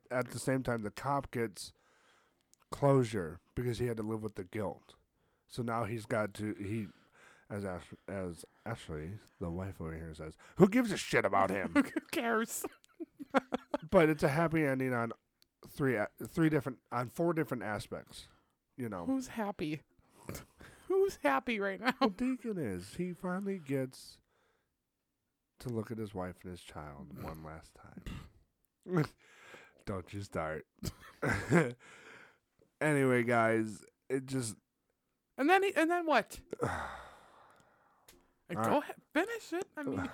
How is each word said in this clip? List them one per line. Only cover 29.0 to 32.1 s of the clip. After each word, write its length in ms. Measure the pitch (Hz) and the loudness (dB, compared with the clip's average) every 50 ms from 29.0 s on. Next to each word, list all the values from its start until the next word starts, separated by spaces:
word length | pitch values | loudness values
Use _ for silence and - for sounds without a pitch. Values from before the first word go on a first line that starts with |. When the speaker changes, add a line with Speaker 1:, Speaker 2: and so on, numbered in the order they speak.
| 139 - - _ _ - - - - | 0 0 -2 _ _ -20 -20 -20 -20
Speaker 1:
<laughs> 400 | - - - - - _ _ - | -20 -20 -20 -20 -20 _ _ -8
Don't 260 | - 101 92 90 - - | -6 -6 -6 -6 -6 -8
you 80 | 101 | -8
start. 440 | 98 - - 92 80 78 78 78 - _ _ - - - - - - - - - | -8 -6 -4 -4 -4 -2 -4 -6 -8 _ _ -10 -10 -10 -10 -10 -18 -20 -12 -6
<laughs> 540 | - 143 107 98 95 - 117 175 151 123 120 - - - - - - - | -2 -2 -2 -2 0 4 4 6 6 4 0 -8 -14 -20 -20 -20 -20 -20